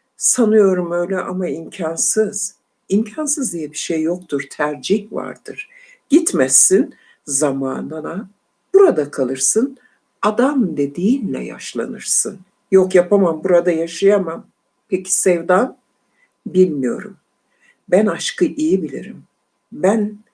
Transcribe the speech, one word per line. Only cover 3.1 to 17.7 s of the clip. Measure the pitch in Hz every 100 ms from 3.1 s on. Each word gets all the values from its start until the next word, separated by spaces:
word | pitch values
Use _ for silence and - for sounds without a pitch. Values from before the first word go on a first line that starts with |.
| - 294 294 226
diye | 170 147
bir | -
şey | - 160
yoktur, | 156 180 - 143 -
tercih | - 151 143 - 208 -
vardır. | - 98 - - - - - - _ _
Gitmezsin | 302 - 170 131 - - 190 277 - _ _ -
zamanına, | 135 147 135 131 131 135 156 156 175 190 _ _ _ _
burada | 392 381 151 143
kalırsın, | - 127 135 - 220 277 - _ _ _ _
adam | 208 208 269 285 185 143
dediğinle | 143 175 196 269 190 131
yaşlanırsın. | 117 113 - 117 117 98 - - 113 - - _ _
"Yok, | 190 185 185
yapamam, | 175 202 180 156
burada | 180 175 175
yaşayamam." | 160 170 - 196 202 165 165 - _ _ _ _
Peki | 180 185 -
sevdan? | 190 175 170 185 254 - _ _ _ _ _ _ -
Bilmiyorum. | 185 175 147 127 117 - - _ _ _ _ _